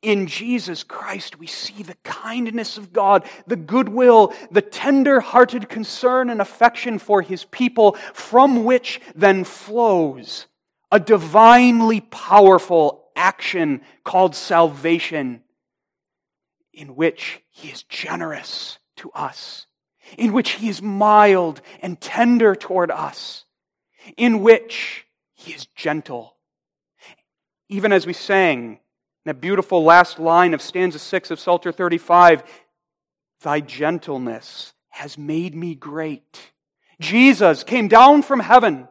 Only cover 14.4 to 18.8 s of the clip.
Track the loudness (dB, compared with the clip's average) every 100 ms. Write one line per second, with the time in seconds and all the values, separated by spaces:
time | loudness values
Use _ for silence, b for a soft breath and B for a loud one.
14.4 | -4 0 0 -2 -4 -4 -4 -8 -10 -12
15.4 | _ _ _ _ _ _ _ _ _ _
16.4 | _ _ _ _ -20 -4 -4 -4 -16 -18
17.4 | _ _ -20 -20 -18 -16 -12 -10 -10 -14
18.4 | -14 -16 -16 -20